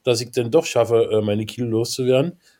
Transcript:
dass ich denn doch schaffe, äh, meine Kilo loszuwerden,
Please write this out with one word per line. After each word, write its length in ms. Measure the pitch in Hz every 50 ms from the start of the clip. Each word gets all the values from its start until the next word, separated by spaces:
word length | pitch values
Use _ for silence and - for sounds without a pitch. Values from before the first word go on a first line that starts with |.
| -
dass 180 | 131 120 113
ich 120 | 127 - -
denn 180 | 127 120 117
doch 160 | 117 165 160
schaffe, 420 | - - 123 117 107 117 113 113 98 107
äh, 100 | 107 104
meine 240 | 107 104 110 110
Kilo 220 | 107 - 120 123 117
loszuwerden, 640 | 110 110 117 - - - 127 123 127 131 139 175 175 _ _ _ _